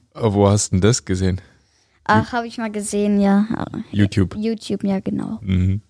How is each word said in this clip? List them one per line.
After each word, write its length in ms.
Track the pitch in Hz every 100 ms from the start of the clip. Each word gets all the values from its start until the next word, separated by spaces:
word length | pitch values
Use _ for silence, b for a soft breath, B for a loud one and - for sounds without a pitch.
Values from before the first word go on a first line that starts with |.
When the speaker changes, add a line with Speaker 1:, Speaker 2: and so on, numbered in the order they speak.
| _ -
Speaker 1:
Äh, 60 |
wo 240 | 117 101 101
hast 220 | 107 -
denn 80 | 92
das 240 | 98 120 -
gesehen? 360 | 92 95 92 b b b b b b
Speaker 2:
Ach, 300 | - 214 220
hab 120 | 247 233
ich 120 | 226
mal 140 | 226
gesehen, 500 | 208 208 202 208 202
ja. 240 | 196 196 214 - - - -
Speaker 1:
YouTube? 440 | - 101 - 90 208
Speaker 2:
YouTube, 480 | 214 - - 202
ja, 160 | 202 190
genau. 400 | 196 208 50 220
Speaker 1:
Mhm. 400 | 101 92 92 98